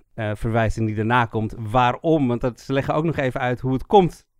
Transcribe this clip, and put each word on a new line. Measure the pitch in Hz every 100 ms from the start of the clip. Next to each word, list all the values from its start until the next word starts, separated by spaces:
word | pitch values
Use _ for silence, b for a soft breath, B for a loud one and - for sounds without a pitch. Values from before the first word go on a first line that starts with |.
| _
eh, | - 107 104
verwijzing | 117 113 110 113 110
die | 107
daarna | 110 123 117
komt. | 110 107 -
Waarom? | 110 123 123 123 165 156 127
Want | 120
dat, | 127 -
ze | -
leggen | 139 131
ook | 151
nog | 165 147
even | 131 139
uit | 123 127
hoe | 131
het | 131 -
komt | 208 170 - _ _